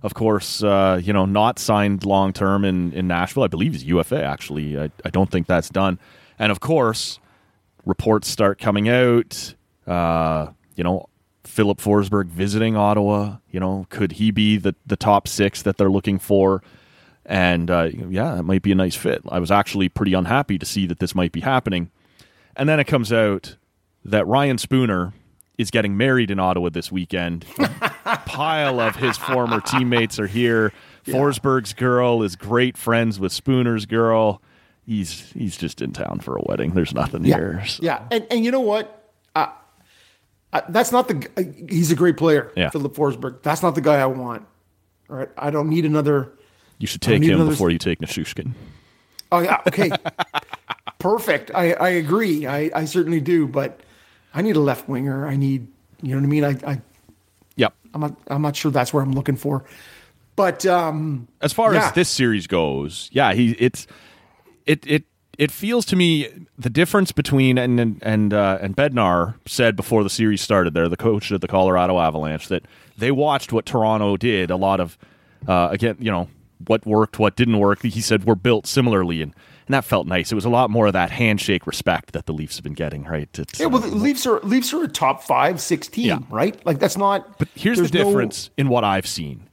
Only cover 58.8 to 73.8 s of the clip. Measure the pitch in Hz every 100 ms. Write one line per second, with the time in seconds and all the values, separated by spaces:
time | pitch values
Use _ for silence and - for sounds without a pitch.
58.8 | 127 147 135 135 143 135 143 135 - -
59.8 | - - _ _ _ - 190 - 190 180
60.8 | 165 156 156 135 117 _ 151 - 226 180
61.8 | 185 170 180 - 123 107 82 90 78 67
62.8 | 73 90 - 127 127 98 117 113 123 -
63.8 | - - - - _ _ _ _ - 156
64.8 | 143 147 - _ _ - 147 - 208 240
65.8 | - 185 175 156 117 - - - 123 110
66.8 | 175 208 185 - - 135 131 127 123 120
67.8 | 117 104 110 107 104 104 98 95 95 95
68.8 | 147 123 98 87 87 - - - 113 98
69.8 | - 113 98 - 107 101 - 101 87 78
70.8 | 85 87 113 104 - 98 90 98 92 92
71.8 | 90 90 80 78 78 78 - 87 - _
72.8 | - - 117 135 147 139 - 113 - 123